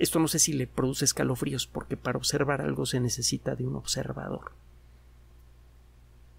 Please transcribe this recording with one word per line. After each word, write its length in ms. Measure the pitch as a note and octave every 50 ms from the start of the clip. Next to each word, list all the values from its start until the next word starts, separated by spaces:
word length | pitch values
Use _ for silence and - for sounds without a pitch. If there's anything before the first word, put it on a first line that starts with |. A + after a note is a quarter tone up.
esto 180 | - - - E3
no 80 | D#3+
sé 140 | D3+ - D#3+
si 120 | - D#3+ D3+
le 140 | C3+ B2+
produce 380 | - - - C3 B2+ C3+ - C#3+
escalofríos, 640 | C3 - - C#3 C3 B2+ A#2+ - C#3+ C3+ B2 - -
porque 280 | - - - - -
para 220 | - - C3 B2 C3
observar 440 | B2 - - C#3 C#3+ C#3 C#3+ C3+ D3
algo 220 | D3 C3+ C#3 C3+
se 140 | C3 - B2+
necesita 560 | B2 A2+ - B2 B2 - C#3 - - C3+ C3+
de 100 | A#2+ B2+
un 120 | C3 C#3+
observador. 760 | C3+ - - - - - - - - - - - - - - - - - - - - - - - - - - - - - - - - - - - - - - - - - - - - - - - - - - -